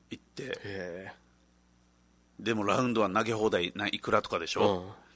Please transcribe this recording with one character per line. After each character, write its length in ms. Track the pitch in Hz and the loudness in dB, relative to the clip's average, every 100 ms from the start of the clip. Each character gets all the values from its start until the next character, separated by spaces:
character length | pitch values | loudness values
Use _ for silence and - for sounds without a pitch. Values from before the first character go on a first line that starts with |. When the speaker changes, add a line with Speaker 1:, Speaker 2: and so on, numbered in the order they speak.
| - | -14
Speaker 1:
行 80 | 78 | -14
っ 40 | |
て。 360 | _ - - - | _ -12 -8 -8
Speaker 2:
へ 500 | 101 98 90 85 95 - _ _ _ _ _ _ _ _ _ _ _ - | -8 -8 -8 -10 -12 -16 _ _ _ _ _ _ _ _ _ _ _ -8
ー。 40 | 101 | -2
Speaker 1:
で 80 | |
も 100 | 110 | 0
ラ 140 | 101 101 | 2 2
ウ 100 | 127 | 2
ン 60 | |
ド 80 | 113 | 4
は 80 | 101 | 2
投 140 | 98 | 2
げ 100 | 113 | 2
放 160 | 110 107 | 2 2
題 240 | 98 87 - | 2 0 -2
な、 120 | 101 | -2
い 120 | 101 | -2
く 120 | - | 0
ら 100 | 107 | 0
と 80 | - | 2
か 80 | 95 | -4
で 100 | 82 | -2
し 80 | - | 2
ょ？ 220 | 104 92 | 2 2
Speaker 2:
う 20 | 92 | -4
ん。 60 | 104 - | -16 -20